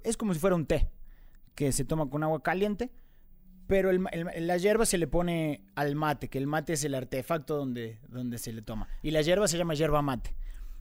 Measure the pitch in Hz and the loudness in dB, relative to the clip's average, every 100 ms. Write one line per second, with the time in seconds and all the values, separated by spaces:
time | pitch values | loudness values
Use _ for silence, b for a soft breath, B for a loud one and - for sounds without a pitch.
0 | 226 226 220 165 185 180 143 160 - - | -4 -2 0 2 2 2 2 2 2 0
1 | b b b b - - 143 123 131 160 | b b b b -14 -2 0 0 0 0
2 | 147 147 156 156 - 175 208 208 247 - | 0 0 0 0 0 0 0 -2 -6 -10
3 | b b b - - - - 196 190 185 | b b b -20 -20 -10 2 4 6 4
4 | 190 165 170 170 170 180 190 220 226 185 | 2 -4 -6 -4 0 4 6 6 4 2
5 | 160 175 175 170 156 143 - - 147 147 | 2 2 2 2 0 -2 -6 -2 0 2
6 | 156 143 120 135 139 156 151 156 147 135 | 0 0 -2 -4 0 -2 0 -2 0 -2
7 | 123 135 123 165 139 147 135 120 113 110 | -4 -6 -2 -4 -2 -2 -2 -4 -8 -12
8 | 123 120 123 117 123 113 110 110 - b | -14 -8 -6 -6 -8 -10 -8 -6 -6 b
9 | 151 156 156 180 208 170 170 147 156 147 | 0 2 4 4 2 2 0 0 2 2
10 | 143 123 - - b b b b | 2 -2 -4 -6 b b b b